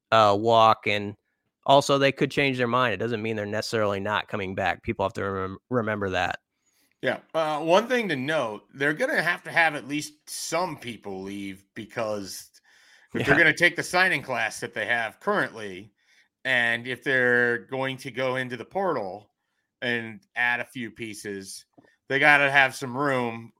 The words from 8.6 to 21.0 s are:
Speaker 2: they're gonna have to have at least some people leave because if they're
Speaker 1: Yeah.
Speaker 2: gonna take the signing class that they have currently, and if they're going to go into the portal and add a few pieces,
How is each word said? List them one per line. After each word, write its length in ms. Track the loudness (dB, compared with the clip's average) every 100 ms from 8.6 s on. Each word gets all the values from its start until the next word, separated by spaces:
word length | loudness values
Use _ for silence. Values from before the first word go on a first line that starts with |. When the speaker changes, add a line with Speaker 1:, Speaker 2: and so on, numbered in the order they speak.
| -14
Speaker 2:
they're 200 | -4 -2
gonna 280 | 0 -2 0
have 200 | 0 -4
to 60 | -2
have 240 | 2 2
at 140 | 0 -6
least 260 | -8 -8 -16 -16
some 480 | -12 -4 -2 -2 -6
people 460 | -12 -12 -10 -10
leave 420 | -8 -10 -10 -12 _
because 760 | -16 -10 -6 -4 -4 -8 -14 -18 _ _ _ _ _ _
if 120 | -4 2
they're 80 |
Speaker 1:
Yeah. 100 | 4
Speaker 2:
gonna 100 | 4
take 220 | 4 2 0
the 60 |
signing 400 | -2 2 2 0
class 380 | -4 -4 -4 -4
that 120 | -8
they 120 | -6 -2
have 340 | -2 -2 -6
currently, 720 | -2 0 -2 -6 -12 -12 -16 _ _ _ _ _
and 420 | -2 2 2 0 -4
if 160 | -6
they're 560 | 0 2 4 4 2 0
going 380 | -4 -4 -4 -6
to 120 | -10
go 260 | -4 -2 -2
into 200 | -4 -10
the 80 |
portal 680 | -8 -4 -2 -2 -6 -10 -16 _ _ _ _ _
and 380 | -4 -4 -4 -14 _ -2
add 240 | 0 0
a 40 |
few 260 | -6 -10 -12
pieces, 760 | -10